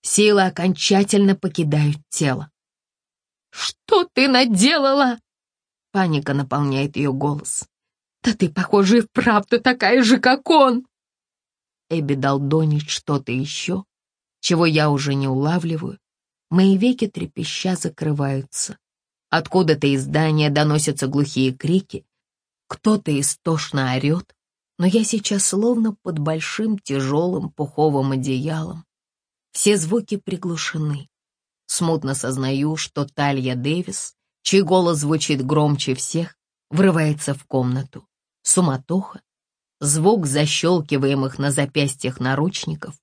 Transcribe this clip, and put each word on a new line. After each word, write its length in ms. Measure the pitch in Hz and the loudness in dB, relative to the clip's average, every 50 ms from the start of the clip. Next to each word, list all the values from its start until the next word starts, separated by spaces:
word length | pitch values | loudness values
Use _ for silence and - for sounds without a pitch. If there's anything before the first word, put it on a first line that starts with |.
Силы 420 | _ - - - 208 214 208 202 190 | _ -2 0 2 4 4 6 4 2
окончательно 920 | 185 - - 165 185 185 - - - 202 196 202 196 - 202 202 196 196 | 2 0 -2 -2 -2 0 0 0 2 2 2 2 2 2 4 4 4 2
покидают 640 | 190 - 185 151 - 165 151 147 151 151 147 147 151 _ _ | 2 -2 -6 -4 -2 -2 0 2 2 2 0 0 -4 _ _
тело. 420 | - - 160 143 131 - - - _ _ _ _ _ _ _ _ _ _ _ _ _ _ _ _ _ _ _ _ | -6 -2 -2 -2 -2 -4 -6 -12 _ _ _ _ _ _ _ _ _ _ _ _ _ _ _ _ _ _ _ _
"Что 580 | _ - - - - _ _ - 440 403 349 349 _ | _ -8 -8 -8 -8 _ _ 2 2 2 2 2 _
ты 140 | - 262 | 2 2
наделала?" 920 | 277 262 247 262 247 220 180 196 269 330 320 277 269 269 285 285 254 240 226 _ _ _ _ _ _ _ _ _ _ _ _ _ _ _ | 4 4 4 4 4 4 4 4 4 4 2 2 2 2 2 2 2 0 -4 _ _ _ _ _ _ _ _ _ _ _ _ _ _ _
Паника 420 | 196 190 175 156 147 139 143 139 | 0 0 2 2 0 0 -2 -2
наполняет 640 | 139 139 131 - 143 147 139 135 135 139 143 147 | -2 -2 -2 -2 -2 0 0 0 -2 -2 -4 -2
ее 160 | - 143 143 131 | -2 -2 -2 -2
голос. 560 | 135 139 143 147 147 151 - - - - _ _ _ _ _ _ _ _ _ _ _ _ | -2 -2 -2 -4 -4 -6 -8 -8 -8 -8 _ _ _ _ _ _ _ _ _ _ _ _
"Да 100 | - 226 | -4 0
ты, 140 | - - 170 | 0 -2 -2
похоже, 500 | 147 - 185 - - 202 196 185 220 240 | 0 -4 -4 2 2 2 4 6 4 4
и 20 | 226 | 4
вправду 580 | - _ - 233 247 220 208 202 _ - 240 | 2 _ -2 2 2 2 2 2 _ -2 0
такая 420 | 233 262 254 254 - 190 233 262 254 | 2 0 0 2 2 2 4 4 4
же, 160 | 214 247 254 | 4 4 4
как 320 | 262 254 254 262 - - | 4 2 2 2 2 2
он!" 340 | 339 311 277 262 240 240 254 _ _ _ _ _ _ _ _ _ _ _ _ _ _ _ _ _ _ _ _ _ | 6 6 6 6 4 0 -4 _ _ _ _ _ _ _ _ _ _ _ _ _ _ _ _ _ _ _ _ _
Эбби 260 | 165 165 156 139 143 | -4 -4 -2 -2 -2
долдонит 760 | 135 131 139 139 139 143 139 147 160 160 156 151 147 151 147 | 0 0 0 0 0 0 0 0 2 2 2 0 0 -2 -4
что-то 400 | - - _ - 147 139 131 - | -8 -10 _ -2 -2 -2 -2 -4
еще, 540 | 120 127 135 143 - - - - 175 190 196 _ _ _ _ _ _ _ _ _ _ _ | -4 -4 -4 -6 -8 -10 -6 -6 -6 -6 -6 _ _ _ _ _ _ _ _ _ _ _
чего 260 | - - 180 165 175 | -2 0 2 4 4
я 240 | 165 156 156 151 151 | 4 4 4 4 4
уже 240 | 147 139 143 143 139 | 2 0 0 -2 -2
не 140 | 139 139 135 | -2 0 0
улавливаю. 720 | 131 131 139 151 165 180 165 170 165 156 170 - - - _ _ _ _ _ _ _ _ _ _ | 0 0 0 0 0 0 -2 -2 -6 -4 -6 -8 -10 -12 _ _ _ _ _ _ _ _ _ _
Мои 260 | 160 180 190 196 196 | 2 4 4 6 4
веки 300 | 190 196 254 247 247 226 | 4 4 2 2 0 -2
трепеща 680 | 202 _ - 175 160 _ - 170 151 - - - 185 185 | -6 _ -8 -10 -10 _ -10 -8 -8 -8 -6 -4 -4 -4
закрываются. 1040 | 170 - 170 156 - 160 156 151 143 143 139 139 135 135 - - - - - - _ _ _ _ _ _ _ _ _ _ _ | -2 -4 -8 -6 -4 -4 -2 -2 -2 -2 -2 -2 -4 -6 -8 -8 -10 -8 -8 -10 _ _ _ _ _ _ _ _ _ _ _
Откуда-то 560 | - 165 160 - - 190 180 156 156 147 143 | -2 -2 -2 2 2 2 4 4 2 2 2
из 160 | 143 139 135 131 | 0 0 0 -2
здания 440 | 139 147 151 160 156 156 151 151 151 | -2 0 0 2 2 2 2 2 2
доносятся 560 | 147 147 151 151 151 151 151 - 139 135 - | 2 2 2 4 2 2 0 -2 -4 -4 -4
глухие 460 | 131 135 139 147 143 - 131 131 131 131 | -2 0 0 -2 0 0 0 0 0 -2
крики. 520 | 131 - 151 170 190 190 _ - - - _ _ _ _ _ _ _ _ _ _ _ _ | -2 -2 0 0 0 -2 _ -14 -14 -14 _ _ _ _ _ _ _ _ _ _ _ _
Кто-то 520 | _ - - _ 220 214 202 - - 147 139 | _ -18 -2 _ 0 0 2 0 -2 -2 -2
истошно 720 | 143 - - _ _ 170 165 156 151 - - 143 131 127 127 | -2 -2 -6 _ _ -2 -2 -2 -4 -4 -2 -2 0 0 -2
орет, 420 | 131 127 143 156 175 - _ _ _ _ _ _ _ _ _ _ _ | 0 0 0 -2 -2 -4 _ _ _ _ _ _ _ _ _ _ _
но 80 | 170 | 0
я 180 | 185 190 226 220 | 2 2 2 0
сейчас 420 | - - 220 202 - 208 202 190 | 0 -2 -4 -2 -2 -2 0 0
словно 480 | - - 190 214 233 247 233 220 220 208 _ _ | 0 0 0 0 0 2 2 0 -2 -2 _ _
под 160 | 185 175 156 | -6 -4 -4
большим 600 | 147 156 160 160 156 - - - 214 226 214 196 | -2 -2 -2 -4 -4 -6 -6 -4 -2 -2 -2 -4
тяжелым 720 | _ - 139 139 135 131 143 151 170 180 180 185 185 160 | _ -4 -4 -2 -2 0 0 0 0 0 -2 -4 -6 -8
пуховым 640 | - - 151 147 - - 151 156 143 139 135 135 135 | -6 -8 -8 -8 -2 0 0 2 2 0 0 0 -2
одеялом. 720 | 131 127 135 131 127 131 156 160 160 160 165 - 165 165 _ _ _ _ _ _ _ _ _ _ _ _ _ _ | -2 -2 -2 -2 -2 -2 -4 -6 -6 -8 -8 -10 -14 -16 _ _ _ _ _ _ _ _ _ _ _ _ _ _
Все 240 | - - 208 208 | -2 2 2 2
звуки 400 | 202 160 160 196 240 208 - 214 | 2 0 0 -2 -2 -2 -2 -8
приглушены. 920 | 202 _ - 185 180 180 180 170 160 - - - 160 151 151 147 143 143 _ _ _ _ _ _ _ _ _ _ _ _ | -8 _ -8 -8 -6 -6 -6 -6 -6 -6 -6 -6 -4 -4 -4 -4 -6 -8 _ _ _ _ _ _ _ _ _ _ _ _
Смутно 480 | _ - - 180 165 165 156 151 139 139 | _ -4 -2 0 0 0 0 -2 -4 -6
сознаю, 600 | - - - 131 131 135 131 135 135 143 151 156 | -4 -4 -6 -4 -4 -2 -2 -2 0 -2 -2 -2
что 280 | 156 - - _ 151 143 | -4 -8 -8 _ -6 -6
Талья 500 | 143 _ - 143 143 139 135 127 127 127 | -6 _ -2 -2 -2 -2 -2 -2 -4 -4
Дэвис, 600 | 123 123 139 156 175 175 - 190 - - - _ _ _ _ _ _ _ | -4 -2 -4 -4 -4 -4 -6 -8 -10 -10 -12 _ _ _ _ _ _ _
чей 200 | - - 190 196 | 2 2 2 4
голос 360 | 160 185 185 180 170 170 151 | 4 4 4 4 2 0 0
звучит 480 | 147 147 160 156 151 - 151 135 131 | 0 0 -2 -2 0 -2 -2 -2 0
громче 480 | 131 151 151 151 151 147 135 - - 131 | 0 2 2 2 2 0 0 0 -4 -4
всех, 420 | 131 - - - 165 170 170 - _ _ _ _ _ _ _ | -4 -4 -6 -4 -6 -6 -6 -10 _ _ _ _ _ _ _
врывается 640 | - 160 190 196 175 165 156 151 151 147 - - 139 | 0 2 2 4 4 2 2 0 -2 -2 -4 -6 -6
в 120 | 135 - | -6 -8
комнату. 640 | _ - 131 127 123 123 131 135 131 _ - - _ _ _ _ _ _ _ _ | _ -2 -2 0 0 -2 -4 -6 -8 _ -20 -20 _ _ _ _ _ _ _ _
Суматоха, 800 | - - - 185 160 135 131 131 _ 170 190 190 - - - _ _ _ _ _ _ _ _ _ _ _ _ | 0 2 2 2 2 0 -2 -4 _ -4 -4 -4 -4 -14 -20 _ _ _ _ _ _ _ _ _ _ _ _
звук 480 | 147 143 143 160 156 190 226 220 170 | -4 -2 -2 2 4 4 4 4 0
защелкиваемых 1120 | 143 131 147 151 147 - - - 165 180 175 151 151 151 139 135 139 143 139 135 131 131 - | -2 0 0 0 0 0 0 0 2 2 0 0 -2 -2 0 0 0 0 0 -2 -4 -4 -4
на 140 | 139 143 139 | -4 -2 0
запястьях 640 | 156 143 139 - 151 143 139 131 - - 123 127 - | 0 -2 -2 -2 -2 -2 -2 -4 -6 -8 -8 -8 -4
наручников. 800 | 127 127 135 139 151 180 196 - - - 160 151 - - - _ | -4 -2 -2 0 -2 -2 -4 -6 -8 -8 -10 -10 -10 -16 -16 _